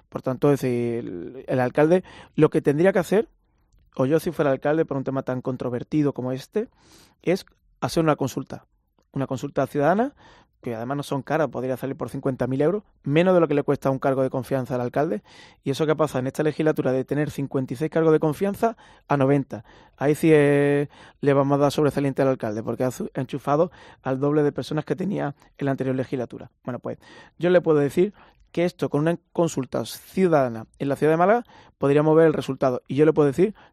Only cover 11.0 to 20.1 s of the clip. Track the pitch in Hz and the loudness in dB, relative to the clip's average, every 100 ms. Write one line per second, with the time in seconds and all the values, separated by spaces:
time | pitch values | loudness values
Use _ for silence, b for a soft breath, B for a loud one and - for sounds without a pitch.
11 | 139 139 - 151 143 120 127 127 131 135 | -6 -6 -2 -2 -2 -4 -6 -4 -6 -6
12 | 127 135 135 131 123 135 151 208 - _ | -8 -6 -4 -2 -2 0 0 0 -6 _
13 | - 147 180 180 156 143 139 143 139 135 | 0 2 4 4 4 2 0 0 -2 -2
14 | 143 135 131 135 117 135 123 123 123 139 | 0 0 0 -2 -4 -4 -4 -4 -4 -2
15 | 151 208 B B B B - 135 156 156 | -2 -4 B B B B -6 -2 0 0
16 | 151 135 131 - 151 147 156 151 139 131 | 0 -2 -4 -2 -2 0 0 0 0 -2
17 | 127 143 147 - 139 139 131 123 156 165 | -2 -4 -4 -6 -6 -4 -4 -4 -4 0
18 | 160 156 156 143 196 202 226 233 b b | 4 4 2 -2 -4 -2 -2 -4 b b
19 | - 143 135 143 131 104 b b b - | -2 0 2 2 0 -10 b b b -4
20 | 139 | -2